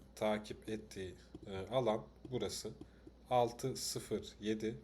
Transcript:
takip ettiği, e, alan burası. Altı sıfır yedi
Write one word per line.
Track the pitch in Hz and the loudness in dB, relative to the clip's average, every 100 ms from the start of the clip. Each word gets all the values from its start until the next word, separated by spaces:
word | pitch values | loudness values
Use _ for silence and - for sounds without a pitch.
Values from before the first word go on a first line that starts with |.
| - - | -10 0
takip | 107 107 - - - | 2 2 0 -8 -6
ettiği, | 110 - 101 92 87 - - 107 | -6 -6 -6 -6 -8 -14 -12 -8
e, | 95 95 127 | -6 0 4
alan | 117 110 - - - | 4 4 0 -14 -4
burası. | 123 98 - 110 - - - - - - | 0 0 -2 -6 -10 -14 -16 -20 -12 2
Altı | 123 117 - 131 110 | 6 4 2 -4 -2
sıfır | - 123 - 104 - - | -2 -4 -2 -2 -2 -4
yedi | 104 110 110 127 | 0 2 0 -4